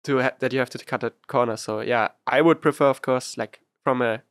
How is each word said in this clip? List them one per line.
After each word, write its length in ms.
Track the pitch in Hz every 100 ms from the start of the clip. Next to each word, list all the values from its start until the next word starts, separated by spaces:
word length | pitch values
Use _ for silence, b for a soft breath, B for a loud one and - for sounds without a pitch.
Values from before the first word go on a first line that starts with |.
| -
to 160 | 135
ha-, 160 | 131 -
that 140 | 127
you 60 | 131
have 100 | 127
to 80 | 123 -
cut 180 | 123
a 80 | 117 - -
corner. 300 | 135 120 107
So, 240 | - 110
yeah, 280 | 117 120 107 - -
I 120 | 131
would 220 | 165 156
prefer, 240 | 156 135 143
of 160 | 135
course, 360 | - 127 - -
like, 220 | 110 - _ _
from 180 | - 127
a 200 | 120 110 -